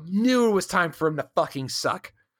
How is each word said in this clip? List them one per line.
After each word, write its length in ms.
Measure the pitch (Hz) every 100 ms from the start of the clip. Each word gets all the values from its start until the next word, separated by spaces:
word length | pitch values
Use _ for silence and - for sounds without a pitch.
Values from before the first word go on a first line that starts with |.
| 160
knew 420 | 196 247 254 226
it 60 |
was 120 | 202 -
time 260 | 190 170
for 140 | - 160
him 120 | 151
to 100 | -
fucking 340 | - 151 139 131
suck. 460 | - 131 95 - _ _ _